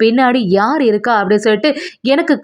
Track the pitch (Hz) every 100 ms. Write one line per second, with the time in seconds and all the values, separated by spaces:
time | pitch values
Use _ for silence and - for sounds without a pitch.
0 | 226 240 254 254 190 196 220 311 247 208
1 | 240 220 190 208 220 208 302 285 370 -
2 | 247 277 330 247